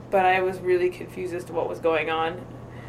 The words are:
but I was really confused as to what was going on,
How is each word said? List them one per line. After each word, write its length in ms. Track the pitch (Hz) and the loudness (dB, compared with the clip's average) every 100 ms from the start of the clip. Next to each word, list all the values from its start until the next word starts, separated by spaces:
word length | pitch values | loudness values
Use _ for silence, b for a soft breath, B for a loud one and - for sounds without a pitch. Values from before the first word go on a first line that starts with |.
| - | 0
but 140 | 196 185 | 4 6
I 160 | 185 | 6
was 180 | 185 190 | 2 0
really 300 | 180 180 180 | 2 4 4
confused 420 | - 175 185 180 | 0 -10 -8 -6
as 100 | 175 175 | -6 -6
to 80 | |
what 140 | 165 - | -4 -2
was 120 | - | 0
going 320 | 165 160 156 | 2 2 2
on, 220 | 160 160 180 - - - B | 0 -2 -4 -10 -14 -14 B